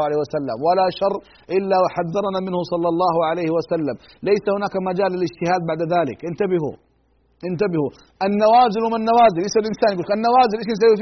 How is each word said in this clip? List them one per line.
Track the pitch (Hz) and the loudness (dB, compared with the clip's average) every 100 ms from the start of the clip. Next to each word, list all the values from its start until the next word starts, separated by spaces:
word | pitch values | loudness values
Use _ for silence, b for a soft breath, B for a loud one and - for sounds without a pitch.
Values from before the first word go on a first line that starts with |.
| 151 | 2
عليه | 151 | 0
وسلم، | 147 - 135 113 151 | -2 -4 -6 -4 0
ولا | 185 185 175 | 2 2 0
شر | 196 196 - B B 185 | -2 -4 -10 B B -2
إلا | 196 190 | 0 2
وحذرنا | 180 - 175 196 196 190 190 | 2 0 -4 -2 -2 -4 -4
منه | 180 170 | -4 -4
صلى | 175 170 | -2 0
الله | 165 180 165 160 | 0 0 0 0
عليه | 170 165 165 | -2 -2 -2
وسلم. | 151 170 147 117 B B 160 | -2 -2 -4 -6 B B 0
ليس | 202 202 202 | 0 0 -2
هناك | 202 190 185 | -2 -4 -4
مجال | 185 196 180 | -2 -2 -2
للاجتهاد | 175 - 170 180 170 | -4 -4 -2 -2 -2
بعد | 156 165 175 | -4 -2 0
ذلك. | 151 107 160 | -2 -4 -8
انتبهوا، | 170 202 180 147 - _ _ _ _ _ _ 170 | -4 -2 -2 -2 -8 _ _ _ _ _ _ -6
انتبهوا، | 170 202 165 135 - B B 196 | -2 -2 0 -2 -6 B B -2
النوازل | 202 214 233 247 208 226 | 2 4 6 4 2 -2
وما | 226 | -2
النوازل. | 220 233 233 165 196 | 2 6 6 4 -2
يسأل | - 214 | 0 -2
الإنسان | 202 226 | 0 0
يقول: | 190 165 208 | 0 -2 -2
"النوازل | 233 254 247 214 | 2 4 4 2
إيش | 214 | -4
نسوي | 214 226 214 | 2 4 4